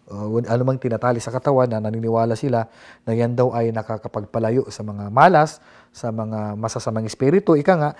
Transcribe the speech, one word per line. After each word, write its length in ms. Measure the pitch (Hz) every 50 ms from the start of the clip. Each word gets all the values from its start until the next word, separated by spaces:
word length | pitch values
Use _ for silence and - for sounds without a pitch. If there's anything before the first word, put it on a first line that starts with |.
| _ -
uh, 160 | - 101 107 107 110 117 120 -
anumang 320 | 117 123 127 131 135 127
tinatali 400 | - 120 113 104 123 123 120 117
sa 80 | - 117
katawan 400 | 120 127 - 147 135 131 127 120
na 80 | 113 110
naniniwala 560 | 107 107 110 113 113 113 113 113 113 120 113
sila 320 | - 147 139 120 113 110 - _ - - - - _ -
na 60 | 113 113
yan 240 | 117 117 120 120 123
daw 160 | 123 123 120
ay 160 | 120 117 113
nakakapagpalayo 960 | 113 113 107 - 113 104 - 113 - 110 101 - - 113 110 110 120 131 139 - -
sa 80 | -
mga 320 | 107 107 101 101 101 101 107
malas, 480 | 135 156 185 180 147 156 156 - - _ _ - - _ _ -
sa 160 | - - 117
mga 480 | 110 113 110 110 110 110 107 104 104 107
masasamang 480 | 110 110 - 120 - 120 110 110 110
espiritu, 480 | 107 - - 127 139 170 202 196 180 165
ika 200 | 143 143 196 185 160
nga, 120 | 147 147 -